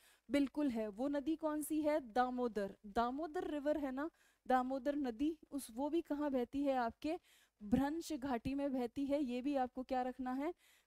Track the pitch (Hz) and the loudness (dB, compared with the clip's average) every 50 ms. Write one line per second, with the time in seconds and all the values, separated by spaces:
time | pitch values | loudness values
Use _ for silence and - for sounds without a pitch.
0 | - - - _ _ - 226 285 285 262 - 294 294 277 226 226 220 214 202 202 | -14 -20 -20 _ _ 0 2 2 2 2 0 0 0 2 2 0 -2 -4 -2 -2
1 | 262 294 285 285 262 294 320 302 320 302 302 311 294 - 320 302 302 294 302 320 | 0 0 0 0 0 0 -2 0 0 -2 -2 -2 -2 0 0 2 2 2 2 2
2 | 269 226 208 247 247 254 254 247 247 240 214 214 196 196 196 - - 208 196 233 | 0 0 0 0 2 2 0 0 -2 0 0 -2 -4 -4 -6 -10 -12 -4 0 0
3 | 233 240 254 277 330 339 302 392 392 - 302 294 269 294 302 311 277 269 254 269 | 0 0 0 -2 -4 -4 -4 -4 -2 -2 -2 -2 0 2 2 2 0 -2 -2 -2
4 | 294 330 - _ _ _ _ _ - - 254 254 254 254 269 277 240 285 285 302 | -4 -6 -6 _ _ _ _ _ 0 4 4 4 4 2 -2 -2 0 0 0 2
5 | 277 247 226 220 294 311 320 - - - - 277 - - 220 226 277 302 285 339 | 0 -2 0 0 0 0 0 -2 -8 -8 -8 -8 -8 -6 -4 -4 -2 0 0 0
6 | 320 - 294 285 294 294 269 254 240 - - 277 285 277 269 254 240 226 - - | 0 0 -2 0 0 0 2 0 0 0 0 0 2 2 2 2 2 0 -2 -4
7 | - 302 330 349 _ - - - _ _ _ - 208 208 226 269 269 285 302 330 | -4 -2 -2 -4 _ -12 -20 -20 _ _ _ -14 -2 2 4 4 4 2 0 -2
8 | 330 - 320 254 233 285 247 233 - 262 269 277 285 285 254 262 247 240 - 277 | -4 -6 -6 -4 -2 -2 -2 -2 -2 -2 -2 -2 -2 0 0 -2 -2 -2 -2 -2
9 | 277 262 277 294 302 240 240 247 240 285 285 269 254 247 - 254 254 - 262 254 | -2 0 2 0 0 0 -2 -2 0 0 0 0 0 -2 -2 -6 -4 -2 -2 0
10 | 254 254 247 - 262 254 254 262 285 330 359 _ _ - - _ _ | 0 -2 -4 -4 -4 -4 -2 -2 -2 -2 -4 _ _ -20 -20 _ _